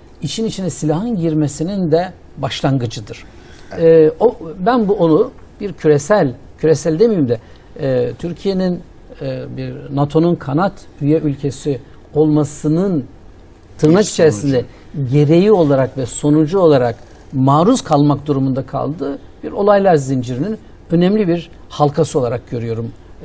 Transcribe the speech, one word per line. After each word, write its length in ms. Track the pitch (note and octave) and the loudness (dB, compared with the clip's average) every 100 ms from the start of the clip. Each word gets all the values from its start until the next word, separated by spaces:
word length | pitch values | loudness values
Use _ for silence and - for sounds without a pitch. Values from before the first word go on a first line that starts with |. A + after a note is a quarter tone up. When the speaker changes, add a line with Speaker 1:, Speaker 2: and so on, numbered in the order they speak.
| - - | -20 -12
Speaker 1:
için 240 | D3+ - A3 | -10 -6 -6
içine 240 | D#3+ F#3 | -6 -8
silahın 460 | - D3+ D#3 A#3 G#3 | -4 -4 -2 -4 -2
girmesinin 760 | E3 D#3 D3 - D#3+ G3+ F3 | -2 0 -2 -4 -6 -4 0
de 220 | D#3+ F#3 - - - | 0 -2 -8 -20 -10
başlangıcıdır. 880 | C#3 - C#3+ C3+ A#2+ A#2 G#2+ - - - - - - | -8 -4 -2 0 -2 -8 -14 -16 -20 -20 -20 -20 -14
Speaker 2:
Evet. 420 | F3 E3 E3 D#3 | 2 6 6 6
Speaker 1:
E, 100 | D#3+ | 4
o, 120 | A3 - D#3+ D#3 F#3 | 0 0 -10 -6 0
ben 220 | B3 G3+ | 2 2
bu 60 | |
onu 380 | G3+ E3 D#3 - - - - | 2 2 2 0 -6 -20 -12
bir 120 | G#3 | -12
küresel, 600 | D#3 D#3+ D3 - G#3 D3 A2+ - - | -4 0 0 2 2 0 -4 -16 -4
küresel 420 | D#3 D3 E3+ D#3+ | 0 0 0 0
demeyeyim 300 | A#3 G3 B2+ | 2 2 0
de, 100 | A#2 - - - - | -2 -8 -20 -20 -8
e, 340 | C#3 B2+ B2 B2 | -4 -2 -2 -6
Türkiye'nin, 600 | E3+ E3 G3 F#3+ F#3 F3 - - - - | -10 -6 -4 -2 -2 -4 -10 -20 -20 -12
e, 360 | C3+ C3 B2+ B2 | -10 -8 -10 -10
bir 380 | C3 B2+ - C#3 | -10 -10 -6 -2
nato'nun 400 | C#3+ D#3 E3+ E3+ | 0 2 2 0
kanat 380 | - C#3+ F#3+ - - - | -2 -2 -2 -4 -16 -4
üye 160 | C#3+ D#3 | 0 0
ülkesi 640 | D3+ C3+ C#3 - D3+ B2+ - - - | 0 -4 -6 -6 -6 -6 -8 -20 -4
olmasının 920 | D3 D#3 D3+ D3 - D#3 D#3+ G3 E3 A#2 - - - - - - - | 0 2 2 0 -2 -2 0 0 -2 -6 -14 -20 -20 -20 -20 -20 0
tırnak 220 | D#3 F3+ | 4 4
Speaker 2:
Bir 40 | |
sonucu. 100 | G#3+ | 2
Speaker 1:
içerisinde 520 | - D#3+ G#2 C#3 B2+ A#2 - - D3+ C3 | 2 2 2 0 -2 -4 -10 -14 -8 0
gereği 400 | C#3+ D3 E3 G3+ | 2 4 4 6
olarak 460 | G3+ D3+ C3+ B2+ C3+ | 4 4 2 0 -4
ve 80 | B2 | -8
sonucu 540 | - D3 D3+ D3+ G3 | -2 2 2 2 2
olarak 360 | E3+ C#3 A#2+ A#2 - - - | 4 4 2 -4 -12 -20 -8
maruz 480 | C3 C3 D3 F#3 C4 | 0 2 4 4 2
kalmak 440 | - D3 D3 C#3+ D3+ | 2 2 2 0 -2
durumunda 400 | C3+ C3+ C3 C3+ | -2 -2 -4 -6
kaldığı 540 | C3+ B2 D#3+ C#4 C#4 - - | -6 -6 -6 -8 -10 -14 -16
bir 80 | - | -10
olaylar 440 | E3 G3+ G3+ G3 D#3+ | -2 2 4 4 2
zincirinin 640 | C3 C3+ A#2 B2 F#3 A3 - - - | 0 -4 -4 -6 -6 -8 -14 -20 -2
önemli 360 | E3+ F3+ G#3+ F#3+ | 0 2 2 0
bir 240 | E3+ - - - | -2 -6 -18 -12
halkası 500 | - D3 D3 D3+ D3+ | -2 0 0 -2 -2
olarak 320 | A#2+ A#2+ - | -2 -4 -8
görüyorum, 400 | B2 A#2 A2+ A#2 - - - | -8 -6 -6 -8 -12 -20 -16